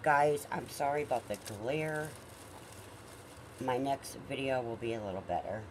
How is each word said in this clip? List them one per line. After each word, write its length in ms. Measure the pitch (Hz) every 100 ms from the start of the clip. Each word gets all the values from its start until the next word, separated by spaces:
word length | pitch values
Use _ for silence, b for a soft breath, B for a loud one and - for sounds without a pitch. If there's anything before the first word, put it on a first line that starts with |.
Guys, 420 | 156 143 147 147 -
I'm 180 | - 120
sorry 320 | - 143 147
about 260 | 147 123 113
the 100 | 104 - 101
glare. 540 | 113 151 156 151 151 - - - - - - - - - - - - - - -
My 200 | 131 127
next 380 | 135 135 - - -
video 320 | 131 135 131
will 140 | 117 113
be 180 | 117
a 80 | 113
little 220 | 104 92 85
better. 360 | 87 78 104 110